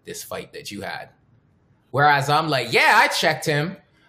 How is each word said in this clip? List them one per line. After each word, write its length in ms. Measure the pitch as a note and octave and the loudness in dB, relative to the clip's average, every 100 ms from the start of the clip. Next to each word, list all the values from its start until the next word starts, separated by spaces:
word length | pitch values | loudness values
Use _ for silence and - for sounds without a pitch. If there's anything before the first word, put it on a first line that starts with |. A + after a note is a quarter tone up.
this 180 | - F2 | -16 -16
fight 280 | - F#2+ F#2 | -12 -12 -14
that 160 | - - | -16 -14
you 120 | G2+ | -12
had." 280 | F#2 D#2 - _ _ _ _ _ _ _ _ | -10 -12 -14 _ _ _ _ _ _ _ _
Whereas 400 | B2+ D3 C#3+ C#3 | 2 4 4 2
I'm 180 | D3 D#3+ | 0 0
like, 240 | C3+ A2+ | -2 0
"Yeah, 200 | F#3 D4+ A3 | 2 4 6
I 120 | C#4 | 4
checked 380 | - F3 D3+ - | 2 0 0 -2
him." 300 | D3 D#3+ - _ _ | -2 -2 -8 _ _